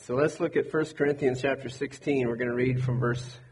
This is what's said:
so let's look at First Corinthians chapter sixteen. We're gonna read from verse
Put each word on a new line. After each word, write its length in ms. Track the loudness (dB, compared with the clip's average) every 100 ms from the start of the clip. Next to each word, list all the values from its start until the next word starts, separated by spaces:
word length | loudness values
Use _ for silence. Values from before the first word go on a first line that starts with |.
so 140 | -2
let's 260 | 2 2 2
look 160 | 0 0
at 140 | 0
First 260 | 0 -2 0
Corinthians 460 | 0 2 2 2
chapter 260 | 0 -2 -4
sixteen. 580 | -8 -8 -6 0 2 2
We're 100 | 0
gonna 180 | -2
read 280 | 0 0 2
from 160 | 0 0
verse 400 | 0 -2 -6 -16 -20